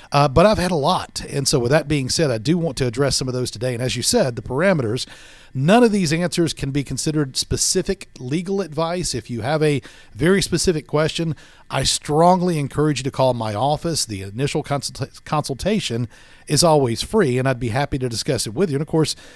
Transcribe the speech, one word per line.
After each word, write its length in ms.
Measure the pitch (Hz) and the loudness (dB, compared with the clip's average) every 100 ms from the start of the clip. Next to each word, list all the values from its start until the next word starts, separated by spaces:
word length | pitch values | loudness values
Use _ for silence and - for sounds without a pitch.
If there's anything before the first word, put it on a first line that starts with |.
| - | -2
Uh, 160 | 143 143 | 2 4
but 180 | 131 202 | 6 4
I've 140 | 208 | 4
had 100 | 180 | 0
a 40 | 170 | 0
lot. 480 | 139 180 - - - | 0 0 -4 -12 -6
And 180 | 143 131 | -2 0
so 100 | 143 | 2
with 140 | 120 | 4
that 160 | 151 143 | 2 2
being 220 | 151 127 | -2 0
said, 200 | - 156 | 0 0
I 80 | 110 | 0
do 200 | 107 175 | 0 0
want 200 | 165 127 | 0 -2
to 80 | 127 | -2
address 280 | 117 139 - | 0 0 0
some 120 | 131 | -2
of 60 | |
those 160 | 127 120 | -4 -4
today. 240 | 104 127 | -4 -4
And 80 | 117 | -2
as 140 | 127 117 | -4 -2
you 80 | |
said, 320 | - 240 147 120 | 0 2 0 -2
the 80 | |
parameters, 640 | - 127 190 165 117 127 - - - - - 131 | -6 0 2 2 0 -4 -6 -14 -20 -20 -10 -2
none 280 | 143 226 | 4 6
of 80 | 240 | 6
these 220 | 208 170 | 4 2
answers 400 | 160 175 - 165 | 0 0 0 0
can 160 | - 139 | 0 -4
be 140 | 143 | -2
considered 520 | 135 135 160 151 139 - | -4 -4 -2 0 -2 -4
specific 720 | - 127 - 190 175 190 - - | -4 -2 0 0 -2 -6 -8 -12
legal 420 | 127 156 185 196 | -4 -4 -2 -4
advice. 540 | 170 147 165 180 160 123 | -4 -4 -4 -2 -4 -6
If 160 | - | -6
you 100 | 117 | -6
have 220 | 113 156 | -2 2
a 180 | 151 143 - - - | 2 0 -4 -20 -20
very 280 | 101 156 196 | 0 2 4
specific 420 | - 175 - 156 - | 2 0 0 -2 -2
question, 500 | 151 156 - 165 147 - - - | 0 0 -2 -4 -6 -12 -20 -6
I 140 | 135 | -2
strongly 800 | 127 - - 147 175 185 180 160 | -2 -2 0 4 6 4 2 0
encourage 400 | 139 - 151 131 | -2 0 0 0
you 40 | 131 | -4
to 60 | |
call 220 | - 131 | 0 0
my 220 | 120 110 104 | 2 -4 -2
office. 500 | 135 151 170 151 - | -2 -2 -2 -4 -4
The 160 | 98 | -6
initial 400 | 98 104 143 156 | -8 -4 -2 -2
consulta-, 600 | - 139 - 131 135 - - | -4 -4 -6 -8 -10 -10 -4
consultation 840 | 151 - 131 180 214 - 117 123 - - - - | -4 -4 -4 0 0 -2 -4 -4 -8 -20 -20 -2
is 160 | 147 | 2
always 380 | 170 151 131 113 | 4 4 2 -2
free, 360 | - 220 156 123 | 0 2 2 2
and 100 | 131 | 0
I'd 120 | 123 | -2
be 100 | 120 | -2
happy 280 | 113 143 143 | -2 -2 -2
to 120 | 127 | -4
discuss 360 | 113 - 123 - | -4 -2 -2 -4
it 80 | |
with 160 | 104 190 | -2 -2
you. 60 | 135 | -2
And 60 | |
of 60 | 156 | 0
course, 280 | 160 151 - - | 0 0 -2 -14